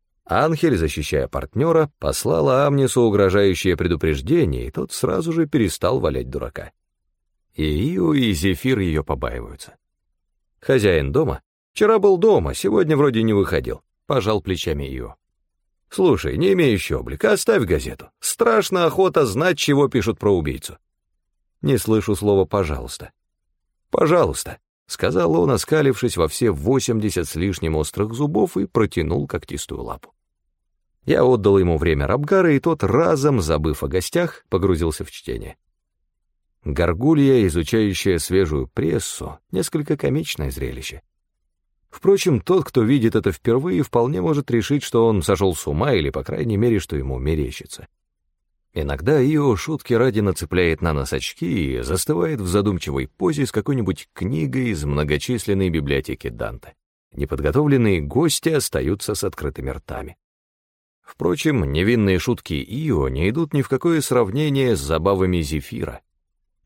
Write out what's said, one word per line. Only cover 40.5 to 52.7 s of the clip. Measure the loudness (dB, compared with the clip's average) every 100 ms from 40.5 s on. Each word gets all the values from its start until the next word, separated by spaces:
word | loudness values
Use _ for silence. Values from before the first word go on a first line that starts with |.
зрелище. | -6 -8 -8 -12 -16 -20 _ _ _ _ _ _ _ _
Впрочем, | -2 2 2 2 0
тот, | 2 0
кто | 2 0
видит | 2 2 2
это | 2 -2
впервые, | -2 0 0 0 -2
вполне | 0 0 0 0
может | 0 -2 0
решить, | -2 0 -2
что | 0 2 4
он | 2
сошёл | 2 2 2
с | 0 -4
ума | -2 0
или, | 0 0
по | -4
крайней | -6 -4 -2 0
мере, | 2 0
что | -2 -6
ему | -6 -4
мерещится. | -2 -2 -4 -8 -16 -20 -20 _ _ _ _ _ _ _ _
Иногда | -6 -4 -2 2 2
Ио | 4 2 2 0
шутки | -2 -8 0
ради | 2 2 2
нацепляет | 0 -2 -2 0 2 2
на | 0
нос | -2 -2
очки | -6 -6 -8 -4 -2 -2 -4
и |
застывает | -4 -4 -2 0 -2 -2
в | 0
задумчивой | 0 0